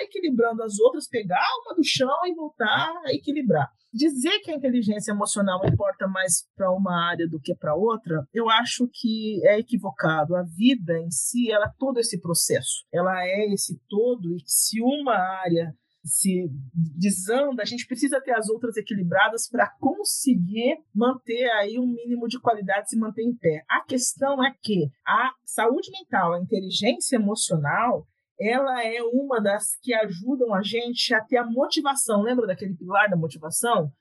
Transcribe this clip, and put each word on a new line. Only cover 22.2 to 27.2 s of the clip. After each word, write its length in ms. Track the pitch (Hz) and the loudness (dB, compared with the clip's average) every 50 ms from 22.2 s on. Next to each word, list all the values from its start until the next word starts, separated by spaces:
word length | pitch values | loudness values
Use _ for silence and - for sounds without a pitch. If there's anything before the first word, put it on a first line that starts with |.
| 233 | -4
de 120 | 233 247 254 | -4 -6 -2
qualidade, 500 | - 247 226 208 196 190 190 202 214 - | 2 2 2 2 0 -2 -2 -2 -2 -2
se 80 | - | -2
manter 260 | 226 220 220 - 226 226 | -2 -2 -2 -2 -2 -2
em 120 | 240 240 | -2 0
pé. 280 | - - 165 151 156 - - | 0 0 0 0 0 -2 -2
A 120 | - - | -2 -2
questão 640 | - - - 247 247 - - - 269 277 285 254 254 | 0 -2 -2 -2 -2 -2 -2 0 0 0 2 2 0
é 100 | 269 262 _ | 0 -2 _
que 280 | - 220 208 175 147 135 - _ - | -4 -2 0 0 0 -2 -4 _ -2
a 260 | - - 202 254 254 - _ - | 0 2 2 2 0 -4 _ -12
saúde 460 | - - - 240 240 269 370 392 370 | -8 -2 0 2 2 2 0 -2 -8
mental, 420 | 381 539 - - 240 196 180 170 175 | -12 -18 -8 -2 0 0 2 0 0
a 80 | 175 | -2
inteligência 760 | 185 - 220 190 190 185 180 - 202 240 330 349 - - 269 | -2 -2 -2 -2 -2 -2 -4 0 0 0 0 0 -2 0 0
emocional, 880 | 220 | 2